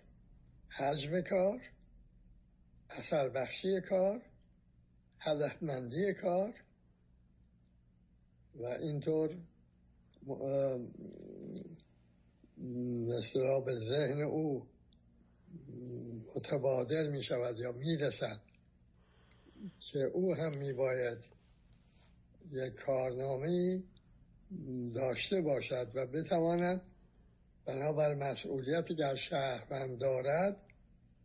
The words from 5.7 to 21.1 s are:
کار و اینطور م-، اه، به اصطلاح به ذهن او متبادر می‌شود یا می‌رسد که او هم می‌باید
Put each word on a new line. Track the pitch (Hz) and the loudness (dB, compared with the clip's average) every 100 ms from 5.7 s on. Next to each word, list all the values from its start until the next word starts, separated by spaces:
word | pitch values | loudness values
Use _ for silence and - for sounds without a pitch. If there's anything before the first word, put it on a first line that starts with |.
| 131 120 147 202 | -2 -2 0 2
کار | 185 180 180 208 - - _ - _ - - - - - - _ _ _ _ - - - - - 143 | 2 2 2 2 -4 -18 _ -20 _ -20 -20 -20 -20 -20 -20 _ _ _ _ -20 -20 -20 -20 -20 -8
و | 123 | -4
اینطور | 123 156 147 160 156 156 175 - - _ _ - - - - | -4 -2 -2 2 2 2 -2 -12 -20 _ _ -20 -20 -20 -16
م-، | 135 | -10
اه، | 135 135 139 139 123 120 - - - - - - 180 170 165 - _ - - - _ - - 127 123 123 120 117 | -6 -2 0 0 -2 -6 -10 -14 -14 -14 -12 -10 -10 -12 -16 -20 _ -20 -20 -20 _ -20 -12 -6 -4 -2 0 0
به | 120 | 0
اصطلاح | 107 135 131 135 127 | 0 2 4 4 2
به | 120 | -2
ذهن | 110 143 135 147 | 0 2 2 2
او | 151 156 156 127 - - - - - - - _ - - 135 123 127 123 120 113 - - | 0 0 0 -2 -4 -18 -20 -20 -20 -20 -20 _ -20 -16 -14 -12 -10 -10 -8 -10 -8 -8
متبادر | - 143 135 127 120 160 151 | -2 2 4 2 2 2 2
می‌شود | 139 117 127 123 113 | -2 -2 0 0 -2
یا | 123 | -4
می‌رسد | 120 151 156 143 - 120 104 - - - _ - - - - - - - - 196 - | -2 0 2 2 0 -4 -6 -14 -20 -20 _ -20 -20 -20 -20 -20 -20 -20 -12 -12 -12
که | - 143 | -6 0
او | 135 175 185 156 | 0 2 0 0
هم | 160 139 | 0 -2
می‌باید | 139 127 131 127 120 | -4 0 0 2 0